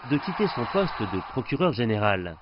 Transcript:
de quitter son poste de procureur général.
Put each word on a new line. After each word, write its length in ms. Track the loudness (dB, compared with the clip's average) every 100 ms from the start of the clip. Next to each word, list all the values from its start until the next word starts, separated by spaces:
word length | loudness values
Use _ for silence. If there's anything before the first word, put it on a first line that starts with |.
| 0
de 80 | 0
quitter 280 | 0 0 0
son 180 | 0 0
poste 300 | 2 0 -2
de 200 | -2 -2 -4
procureur 420 | -6 -4 2 2
général. 640 | 2 0 4 2 2 -2 -10